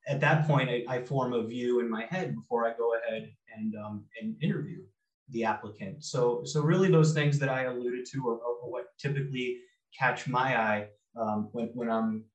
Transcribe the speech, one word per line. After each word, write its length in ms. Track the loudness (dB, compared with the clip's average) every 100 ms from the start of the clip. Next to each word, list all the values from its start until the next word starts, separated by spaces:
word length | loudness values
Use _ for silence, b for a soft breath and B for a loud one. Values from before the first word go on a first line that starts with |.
| -4
at 140 | 0
that 260 | 4 4 4
point, 220 | 4 4
I, 160 | -2 -2
I 140 | -4
form 300 | -2 0 0
a 100 | 0 -2
view 340 | -2 2 2
in 80 | 2
my 160 | -4 -4
head 240 | -4 -4
before 320 | -6 -4 0 0
I 80 | 0
go 180 | 0 0
ahead 340 | -2 -6 -8 -18 _ -6
and, 180 | -6 -6
um, 280 | -8 -10 -12 -10
and 160 | -8 -2
interview 380 | -2 -2 -6 -10 -16 _ _ _ _
the 140 | -2
applicant. 600 | 0 -2 -6 -10 -12 -10
So, 380 | -6 2 2 2
so 160 | -2 0
really 300 | 4 6 8
those 220 | 8 8
things 260 | 6 2 2
that 100 | 2
I 160 | 0
alluded 420 | -2 -2 -4 -4 -6
to 160 | -4 -2
are, 60 |
are 340 | -2 -4 -6 -6
what 180 | -8 -10 _
typically 600 | -4 -2 -2 -4 -4 -6 B B _ 0
catch 300 | 0 0 0
my 300 | 0 2 2
eye, 320 | 2 0 -2 _ _ -4
um, 320 | -2 0 -2
when, 140 | -4 -6
when 160 | -4 -2
I'm 340 | 0 0 -2 -8